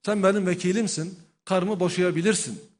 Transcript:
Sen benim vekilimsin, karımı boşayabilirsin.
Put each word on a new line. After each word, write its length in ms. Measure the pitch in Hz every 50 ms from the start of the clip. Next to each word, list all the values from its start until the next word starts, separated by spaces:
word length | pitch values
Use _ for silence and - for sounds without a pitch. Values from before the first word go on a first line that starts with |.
| -
Sen 180 | 202 214 208 190
benim 240 | 190 202 208 190
vekilimsin, 720 | 180 175 180 - 180 185 226 226 180 - 156 160 180 190 - - _ _ _ _
karımı 340 | - 190 185 180 202 214 175
boşayabilirsin. 880 | 180 170 - 180 180 180 165 165 165 214 214 - - 139 107 - - - _